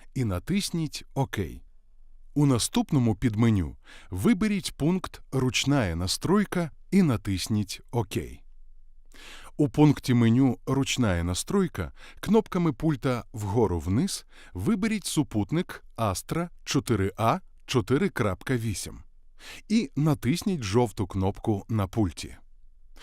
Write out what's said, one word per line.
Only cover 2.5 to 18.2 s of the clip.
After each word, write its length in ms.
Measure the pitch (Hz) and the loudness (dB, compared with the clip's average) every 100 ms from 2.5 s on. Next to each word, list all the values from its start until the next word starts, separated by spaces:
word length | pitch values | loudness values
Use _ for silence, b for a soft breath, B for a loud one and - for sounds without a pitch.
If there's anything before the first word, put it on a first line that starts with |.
| 120 - 240 226 143 120 92 | 4 2 0 2 2 2 2
підменю 600 | 127 107 117 104 76 - B B B | 0 2 4 4 0 -6 B B B
виберіть 680 | 92 143 196 214 202 - - | -2 2 2 2 -2 -4 -2
пункт 460 | 147 185 - - - | 0 0 -4 -12 -6
«Ручная 640 | 131 127 - 135 143 98 82 | -2 0 0 2 2 2 0
настройка» 720 | 92 - 135 202 196 180 165 - - | -2 -2 2 2 2 -2 -4 -8 0
і 120 | 190 | 4
натисніть 800 | 165 110 - 95 - 104 101 - - | 4 2 -2 -4 0 -2 -2 -8 -6
«ОК». 260 | 120 110 110 64 - - - - - - - - B B B B - | -4 -4 -6 -8 -12 -18 -20 -20 -20 -20 -20 -20 B B B B -2
У 120 | 143 | 0
пункті 460 | - 151 135 - | 6 6 6 2
меню 440 | 120 113 120 135 - - | 4 6 6 4 2 -2
«Ручная 560 | 135 131 - 113 87 | -2 0 0 2 2
настройка» 720 | 85 90 - 196 180 - 78 B B B | 0 -2 -2 0 0 -2 -8 B B B
кнопками 520 | - 220 - 185 170 | 0 2 2 0 0
пульта 520 | 135 160 147 135 120 - | 0 0 0 0 -2 -6
вгору-вниз 960 | 110 101 113 101 87 76 101 190 - - B B | -8 -2 2 2 0 0 0 0 -4 -12 B B
виберіть 520 | 90 113 214 214 214 - | -6 -2 0 0 -2 -2
супутник 800 | 160 139 107 101 156 185 - - - | -2 -2 -2 0 -2 -4 -8 -16 -4
Astra 520 | 113 92 - 160 175 - | -2 -2 -4 -6 -6 -10
чотири 480 | - 143 - 110 98 - | -4 -2 0 0 0 0
А 240 | 113 170 - - - | 0 0 -4 -20 -2
чотири 420 | 131 - 135 190 | -2 2 2 0
крапка 480 | - | 0